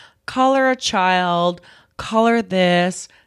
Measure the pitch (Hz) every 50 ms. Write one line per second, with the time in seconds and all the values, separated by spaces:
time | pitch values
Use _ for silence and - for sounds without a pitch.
0 | - - _ _ _ - - 262 262 262 269 269 262 262 262 254 - - - 202
1 | 185 185 185 180 180 175 175 175 175 175 175 175 - - - _ _ _ _ -
2 | - - 220 220 226 233 233 233 220 185 185 185 185 180 175 175 175 185 180 -
3 | - - _ _ _